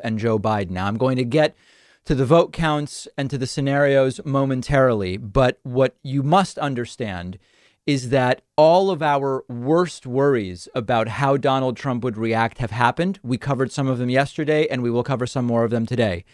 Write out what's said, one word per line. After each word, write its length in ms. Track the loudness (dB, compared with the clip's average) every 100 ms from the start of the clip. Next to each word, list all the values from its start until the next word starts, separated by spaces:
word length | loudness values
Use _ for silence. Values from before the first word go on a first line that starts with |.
and 160 | -4 -2
Joe 180 | 0 0
Biden. 320 | 0 -2 -2
Now, 160 | -4 -4
I'm 140 | -2
going 180 | -2 0
to 80 | 0
get 300 | 2 0 -2 _ _ _ _ -4
to 80 |
the 120 | -2 4
vote 280 | 4 4
counts 540 | 0 -2 -2 -4 -12 -14 -8
and 140 | -6
to 80 | -4
the 80 | -6
scenarios 760 | -4 -2 2 4 4 2 -2
momentarily, 920 | -2 0 0 -2 0 4 4 2 -2 -4
but 420 | -2 2 2 0
what 340 | -4 0 0 _
you 180 | -6 -2
must 380 | 2 2 2 -4
understand 800 | -4 -4 -6 -8 -8 -6 -10 -12 _ _ _ _ -2
is 240 | -2 0
that 320 | 0 2 0 _ 4
all 340 | 6 6 4
of 100 | 0
our 420 | 0 0 0 -4 -6
worst 560 | -6 0 2 2 -4 -6
worries 640 | 0 2 2 0 -8 -8
about 340 | -6 0 0 0
how 260 | 0 0 2
Donald 400 | 2 0 0 -4
Trump 260 | -4 -2
would 140 | -4 -2
react 440 | -2 0 0 -2
have 120 | -6
happened. 480 | 2 0 2 -4 -4
We 140 | -4 -4
covered 360 | -2 -2 -2
some 140 | -2 -2
of 100 | -2
them 120 | 0
yesterday, 580 | 0 0 -2 0 2 0
and 120 | 0
we 80 | 0
will 140 | 0
cover 240 | 0 -2 -2
some 160 | -2
more 220 | 0 2 2
of 60 |
them 140 | 0 -2
today. 380 | 0 0 -2 -8